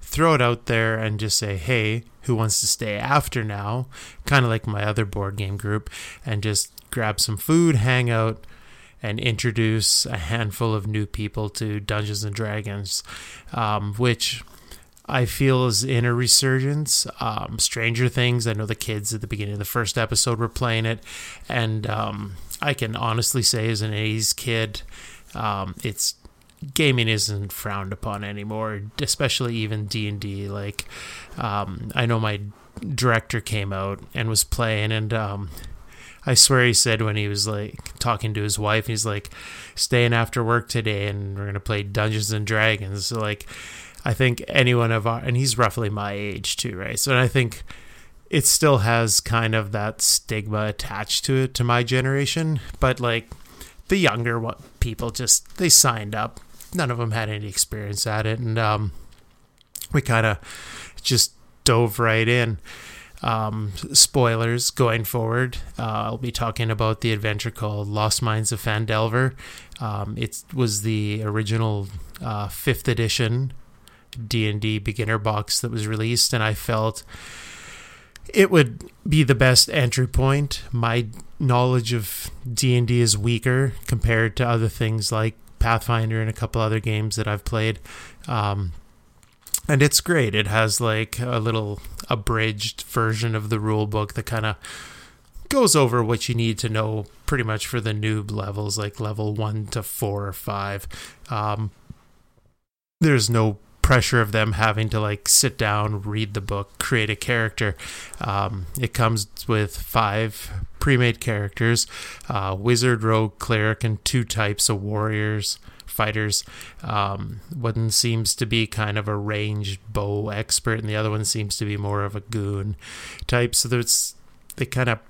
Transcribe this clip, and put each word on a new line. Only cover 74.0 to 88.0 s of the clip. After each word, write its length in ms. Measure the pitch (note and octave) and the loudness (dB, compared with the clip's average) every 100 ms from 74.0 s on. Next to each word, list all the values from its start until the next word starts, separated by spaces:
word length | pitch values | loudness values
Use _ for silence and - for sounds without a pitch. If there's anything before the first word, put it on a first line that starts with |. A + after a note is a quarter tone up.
| - - A2 | -18 -12 -2
D 200 | A#2 G#2+ | 0 0
and 120 | G#2 | 0
D 180 | G#2+ G#2+ | 0 -2
beginner 400 | G2+ G2+ A2 A2 | -2 -4 0 0
box 420 | G#2+ G#2 G#2 - | 0 -2 -2 -2
that 100 | A#2+ | -2
was 160 | A#2 G#2+ | -2 -2
released, 460 | A2 A2+ A#2+ - | -2 0 2 2
and 100 | A#2+ | 2
I 120 | G#2+ | 0
felt 480 | G#2+ - A2 A2 - - - - - - - - - - - - - - | 0 0 0 0 -2 -12 -18 -16 -16 -16 -16 -18 -18 -20 -20 -20 -20 -4
it 220 | - G3 | 4 6
would 400 | F3 B2 A#2 - - F#3+ | 8 6 2 -16 -10 2
be 140 | D3+ | 4
the 120 | C3+ | 6
best 340 | A#2+ C3 B2 - | 6 8 8 6
entry 360 | D#3 B2 C3 B2+ | 4 2 2 2
point. 560 | - C3+ C#3+ C#3+ - - | 4 4 4 0 -4 -4
My 340 | A#2+ A#2 A#2+ A2 A2+ - - | 0 2 2 0 -6 -14 -2
knowledge 540 | C#3 B2 B2+ B2+ A2+ | 2 4 6 4 2
of 380 | A#2 G2+ - - - B2+ | -2 -2 -8 -10 -10 -8
D 260 | A2+ C3 B2 | 0 4 4
and 120 | A#2 | 4
D 120 | A#2+ | 4
is 160 | A#2 G#2 | 4 4
weaker 580 | A2+ A#2 C3 B2+ C3+ - - | 2 2 2 2 2 -2 -2
compared 500 | A#2 A#2 A2+ A2+ - | 2 4 4 2 2
to 120 | A#2+ | 2
other 200 | A#2 A2 | 4 2
things 440 | - A2+ A2 G#2+ | 0 0 0 0
like 220 | A2 A2+ - - - | 0 0 -2 -14 -2
Pathfinder 600 | A#2 A2+ - A#2 A2+ A2 | 2 2 2 0 2 0
and 100 | A2 | -2
a 40 | |
couple 260 | A2 - A#2+ | -2 -2 0
other 200 | A2 A2 | 2 0
games 360 | A2 G#2+ A2 A#2 | 0 -2 -2 -2
that 120 | G#2 | -2
I've 160 | G#2 | -2
played. 340 | - A#2 A2 G#2 - - | -2 0 0 -2 -8 -18